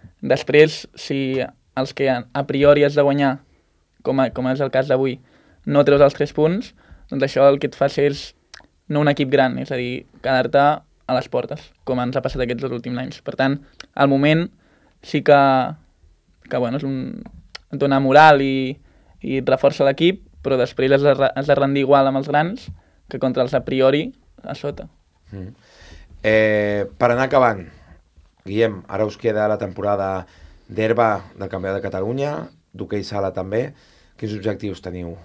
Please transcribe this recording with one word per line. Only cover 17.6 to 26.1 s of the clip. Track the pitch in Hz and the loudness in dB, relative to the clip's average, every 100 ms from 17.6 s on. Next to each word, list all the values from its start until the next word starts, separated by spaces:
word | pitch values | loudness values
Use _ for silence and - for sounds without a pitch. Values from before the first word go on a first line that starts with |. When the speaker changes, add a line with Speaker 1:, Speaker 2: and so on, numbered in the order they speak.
| _ | _
Speaker 1:
et | 139 | -4
dona | 139 135 | 0 0
moral | 135 139 156 147 | 4 8 8 8
i, | 139 135 131 139 _ _ _ _ 139 | 4 -2 -4 -8 _ _ _ _ -6
i | 135 | -4
et | 131 | 0
reforça | 131 139 - 139 | 2 2 2 0
l'equip, | 139 165 190 - - | 2 0 0 -8 -10
però | - 131 | -2 0
després | 123 - 131 | 0 0 2
has | 139 | 4
de | 143 131 | 4 4
re-, | 135 | 2
has | - 143 | 0 0
de | 143 | 2
rendir | 139 139 | 2 0
igual | 131 139 135 | 4 4 4
amb | 135 | 0
els | 139 | -2
grans | 147 165 233 - - _ _ - | 0 -2 -4 -14 -20 _ _ -14
que | 131 | -6
contra | 131 127 | -4 -2
els | 123 139 | 0 -2
a | - | -2
priori | 135 131 143 165 - _ _ - | 0 2 2 -2 -10 _ _ -14
a | |
sota. | - 143 - 170 _ _ _ - | -10 -10 -10 -16 _ _ _ -20
Speaker 2:
Mm. | 98 95 120 _ _ - - - | -16 -16 -18 _ _ -20 -20 -20